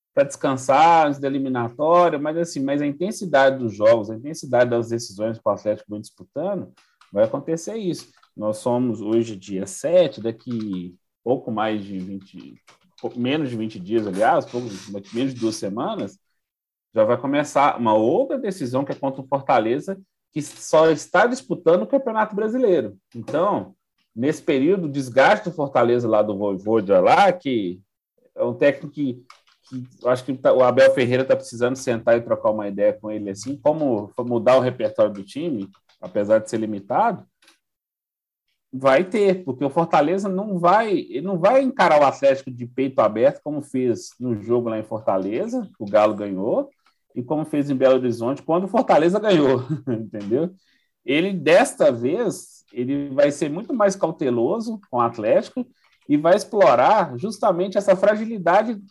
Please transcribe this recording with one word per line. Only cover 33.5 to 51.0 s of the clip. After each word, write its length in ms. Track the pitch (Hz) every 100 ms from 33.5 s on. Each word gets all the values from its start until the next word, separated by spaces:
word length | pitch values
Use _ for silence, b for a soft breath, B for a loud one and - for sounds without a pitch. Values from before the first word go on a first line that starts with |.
| 143
como 560 | 147 156 143 107 104 -
mudar 380 | 123 120 110 131
o 40 |
repertório 520 | 127 120 107 - 104
do 120 | 98
time, 440 | 95 139 170 113 98 _ _ _
apesar 380 | 90 104 104 110
de 120 | 110
ser 80 | 113
limitado, 680 | 107 101 - 143 226 147 - _ _ _ _ _ _ _ _ _ _ _ _ _ _
vai 320 | 131 135 135
ter, 400 | 185 220 196 185
porque 200 | 139 127
o 60 | 143
Fortaleza 580 | 175 165 165 147 190 196
não 300 | 185 214 180
vai, 340 | 170 208 226
ele 300 | 160 - 117
não 160 | 185 180
vai 240 | 190 269
encarar 380 | 262 - 160 151
o 40 |
Atlético 460 | 139 - 139 131 135
de 160 | 120 120
peito 340 | - 139 131
aberto, 400 | 110 107 135 -
como 200 | 151 147
fez 480 | - 131 127 113 - _
no 160 | 123 104
jogo 260 | 110 123 117
lá 100 | 110
em 60 |
Fortaleza, 840 | 104 110 - 95 95 120 226 254 196 _
que 60 |
o 40 | 101
Galo 260 | 104 107
ganhou, 560 | 104 101 92 107 214 285 _ _ _ _
e 80 | 123
como 220 | 123 156
fez 260 | 156 147 143
em 60 | 131
Belo 180 | 131
Horizonte, 480 | 131 123 113 117 143
quando 220 | - 170
o 40 | 190
Fortaleza 520 | - - 160 170 208
ganhou, 420 | 214 170 135 123 123
<laughs> 120 | 156 131
entendeu? 640 | 110 107 107 101 127 175 - _ _ _ _